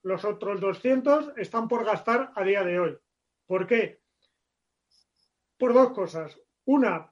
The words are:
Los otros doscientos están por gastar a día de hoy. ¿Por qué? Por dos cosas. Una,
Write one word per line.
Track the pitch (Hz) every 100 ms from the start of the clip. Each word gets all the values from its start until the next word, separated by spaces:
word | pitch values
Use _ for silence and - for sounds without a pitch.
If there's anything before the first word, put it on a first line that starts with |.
Los | 185 185
otros | 208 208 202 196
doscientos | 196 180 254 262 269 302 302 240
están | 185 226 226
por | 233
gastar | 214 190 - 240 262
a | 208
día | 190 202
de | 180 180
hoy. | 165 - _ _ _ _ -
¿Por | 185 185
qué? | 233 175 - _ _ _ _ _ _ _ _ _ _ _ _ _ _ _ -
Por | 247
dos | 247 254
cosas. | 208 170 165 151 - _ _
Una, | - 277 226 165 -